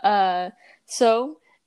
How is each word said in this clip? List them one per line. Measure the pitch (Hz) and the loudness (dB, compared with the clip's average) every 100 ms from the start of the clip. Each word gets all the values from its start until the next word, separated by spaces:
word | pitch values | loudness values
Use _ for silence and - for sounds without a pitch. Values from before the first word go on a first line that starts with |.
uh, | 202 202 190 180 180 - _ _ | 0 2 0 -2 -6 -12 _ _
so | - - 240 226 269 311 _ _ | -10 0 2 2 -2 -10 _ _